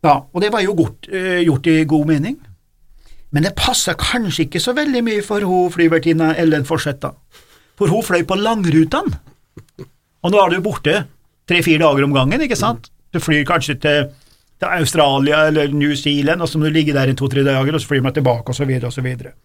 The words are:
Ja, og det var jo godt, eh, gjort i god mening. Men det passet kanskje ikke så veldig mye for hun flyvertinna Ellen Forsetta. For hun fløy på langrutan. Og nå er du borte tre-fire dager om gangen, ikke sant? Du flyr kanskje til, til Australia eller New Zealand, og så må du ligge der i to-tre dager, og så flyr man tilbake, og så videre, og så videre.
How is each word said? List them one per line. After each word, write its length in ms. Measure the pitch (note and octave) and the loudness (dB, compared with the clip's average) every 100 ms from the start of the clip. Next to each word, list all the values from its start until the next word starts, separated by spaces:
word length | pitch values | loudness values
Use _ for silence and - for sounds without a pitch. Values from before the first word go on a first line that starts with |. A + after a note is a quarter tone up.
Ja, 140 | D#3+ C#3 - | 2 2 0
og 80 | - | -4
det 100 | G#3 | -2
var 100 | A3 | 0
jo 100 | F#3+ | -2
godt, 360 | F#3 C3 - - | 0 -2 -2 -12
eh, 320 | F#3+ F#3 F3+ E3+ | -8 -4 0 2
gjort 220 | C3+ E3+ | 0 2
i 160 | D#3+ D#3 | 2 2
god 220 | D#3 D3 | 2 2
mening. 300 | D#3 E3+ D4 - - _ _ _ - - - - | 0 0 -6 -12 -20 _ _ _ -20 -20 -20 -6
Men 120 | D3 | -2
det 120 | E3+ G3 | -2 -2
passet 420 | - A#3+ - E3 | -2 -2 -2 -4
kanskje 500 | - B3+ G#3+ D#3 D#3+ | -4 -4 -4 -2 -2
ikke 140 | F3+ | -2
så 120 | B3 | -2
veldig 300 | B3 D4+ B3+ | -2 0 0
mye 200 | A#3 G#3+ | 0 -2
for 180 | G3+ G#3 | -2 -2
hun 300 | G3+ F3+ F3+ | 0 0 0
flyvertinna 640 | E3+ E3 E3 E3 D#3+ D#3+ D#3+ | 2 2 2 2 2 2 2
Ellen 280 | E3 D#3 C3+ | 2 2 0
Forsetta. 480 | E3 - C3 C#3+ - _ - _ _ _ _ | -4 -4 -6 -8 -12 _ -20 _ _ _ _
For 100 | G3+ | 0
hun 160 | G3 | 0
fløy 200 | A3 F3 | 0 0
på 120 | E3+ F#3+ | 0 0
langrutan. 760 | G#3+ A3+ F3 D#3 D#3+ C#4 F#4 F2 - _ _ - - - - _ _ _ | 0 0 2 2 2 0 -4 -8 -12 _ _ -20 -20 -20 -20 _ _ _
Og 80 | F3 | 0
nå 60 | G#3 | 4
er 80 | F#3 | 4
du 120 | E3+ | 2
borte 440 | G3+ C#3+ C#3 F#3+ C#3+ _ _ _ - | -2 -4 0 0 -2 _ _ _ -2
tre-fire 320 | F3 F3 D#3 | 0 2 4
dager 240 | D#3+ C#3 | 4 4
om 100 | C#3 | 2
gangen, 280 | C#3 C3 A3+ | 2 2 0
ikke 160 | D4+ A#3+ | -2 -2
sant? 320 | G#3 A#2 - _ _ | -2 -4 -10 _ _
Du 80 | E3+ | -6
flyr 260 | - D3+ C#3 | 0 0 2
kanskje 340 | E3+ - C#3 | 0 -2 -2
til, 300 | D#3 D3 C#3 - _ _ _ _ | 0 0 0 -8 _ _ _ _
til 80 | F3+ | -4
Australia 800 | F3+ D#3+ D#3+ C#3+ C#3 C#3 D3+ D#3 | -2 -2 4 4 4 2 4 4
eller 260 | D#3 C#3+ | 2 0
New 220 | C#3+ D3 C#3+ | 0 0 -2
Zealand, 460 | D3 C#3+ C#3+ F3 | -2 0 0 0
og 80 | E3 | -2
så 80 | D#3+ | 0
må 80 | D3+ | 0
du 60 | |
ligge 220 | D#3 D3+ | 2 0
der 160 | C#3+ C3+ | 0 0
i 80 | C3+ | 0
to-tre 260 | C3+ C3 | -2 0
dager, 300 | C#3 C3+ C3+ | 0 2 0
og 80 | D3+ | -2
så 60 | - | -2
flyr 140 | C#3+ | -2
man 120 | C3 | 0
tilbake, 360 | C3+ C3 A#2 A#2 | 0 0 0 -4
og 60 | B2+ | -4
så 100 | C#3+ | -2
videre, 220 | B2+ A#2+ | -2 -4
og 60 | |
så 80 | A#2+ | -6
videre. 320 | B2+ B2+ B2+ - | -8 -8 -12 -20